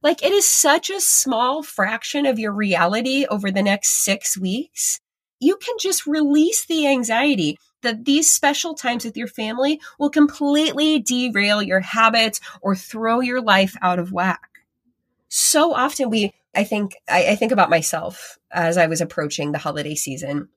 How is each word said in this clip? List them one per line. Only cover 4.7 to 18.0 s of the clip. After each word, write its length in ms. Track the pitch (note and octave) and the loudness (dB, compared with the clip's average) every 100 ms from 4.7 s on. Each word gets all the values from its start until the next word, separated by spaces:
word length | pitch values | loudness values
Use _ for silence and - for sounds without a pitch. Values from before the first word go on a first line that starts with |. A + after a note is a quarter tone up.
| - - - _ _ _ _ | -6 -4 -4 _ _ _ _
You 160 | C4+ G4 | 0 0
can 180 | - A#4 | -4 -4
just 280 | F#4+ F4+ - | -2 -4 -2
release 580 | D4+ D4 D4 D#4+ A4+ - | 0 2 4 4 2 -2
the 220 | E4 C#4+ | 0 2
anxiety 720 | C4+ A3+ A3+ C#4+ B3 D#3 D3+ _ _ | 0 0 0 2 2 0 -4 _ _
that 240 | A#3+ A3+ A#3+ | -6 -4 2
these 260 | C#4 D#4+ | 2 4
special 440 | - C#4+ C#4+ E4+ D#4 | 4 2 0 -4 -4
times 280 | B3+ A#3+ | -4 -4
with 140 | A3+ G#3 | -6 -8
your 100 | A#3 | -10
family 540 | - G#3+ A#3 C#4 D4+ - - | -6 -6 0 0 0 -6 -4
will 120 | C#4+ | -2
completely 920 | D4+ D4 - C#4+ D4 D#4 C4 D#4 D#4 | 4 4 4 0 2 2 0 0 0
derail 640 | G#3 B3 B3+ G3+ G3+ G#3 | 0 -2 -2 0 0 0
your 180 | G3+ F#3+ | 0 -2
habits 600 | F#3 A3 A3+ A3+ A3+ A3 - - | -2 2 2 4 0 -2 -12 -8
or 140 | G3 F#3 | -4 -4
throw 440 | - A3 A3+ A#3 | -4 -4 0 0
your 220 | B3+ B3+ | 0 -2
life 340 | A3+ G3 G3 - | 2 4 2 0
out 180 | F#3 F3+ | -2 0
of 120 | F3 | -2
whack. 380 | F3+ F#3 - - _ _ _ _ _ _ _ _ | -2 -2 -2 -8 _ _ _ _ _ _ _ _
So 440 | - - D#4 D#4+ | -2 2 4 4
often 360 | - B3+ - B3+ | 2 -2 0 -2
we, 240 | A3 G3+ _ _ - | 0 -2 _ _ -4
I 80 | |
think, 320 | G3+ G#3+ G3+ - - | -2 -2 -4 -8 -2
I, 220 | F3 F#3 | 2 2
I 40 | G#3 | 2
think 160 | B3 | 0
about 180 | A3 F3+ | 2 4
myself 680 | E3 D#3 D#3+ | 2 0 -6